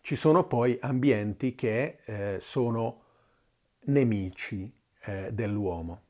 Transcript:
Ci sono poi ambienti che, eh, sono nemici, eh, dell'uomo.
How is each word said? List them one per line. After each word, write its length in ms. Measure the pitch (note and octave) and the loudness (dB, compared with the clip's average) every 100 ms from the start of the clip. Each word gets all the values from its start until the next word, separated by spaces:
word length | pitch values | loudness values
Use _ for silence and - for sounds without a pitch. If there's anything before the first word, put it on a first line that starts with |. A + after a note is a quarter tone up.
Ci 160 | - C#3+ | -4 0
sono 300 | D#3 D#3+ F3+ | 4 4 4
poi 320 | A#2+ B2 A#2+ | 2 2 2
ambienti 720 | B2+ B2+ C#3 A2 G#2 G2+ C3 | 0 2 4 2 0 -2 -4
che, 440 | B2 A#2+ A2 D3 - | -2 -2 0 -2 -6
eh, 340 | - G#2+ G2+ F#2+ | -10 -6 -4 -6
sono 640 | - - A#2+ A2+ A2+ - _ _ _ _ _ _ _ _ - | -4 -2 0 0 -2 -6 _ _ _ _ _ _ _ _ 2
nemici, 840 | C#3+ B2+ G#2 F#2+ - - G2+ F#2+ - _ _ | 4 4 2 -2 -8 -8 -8 -8 -14 _ _
eh, 300 | - G2 F#2 | -10 -8 -6
dell'uomo. 680 | A2 G#2+ G#2 G2 E2+ E2 F2 _ | -4 -2 0 -2 -2 -6 -12 _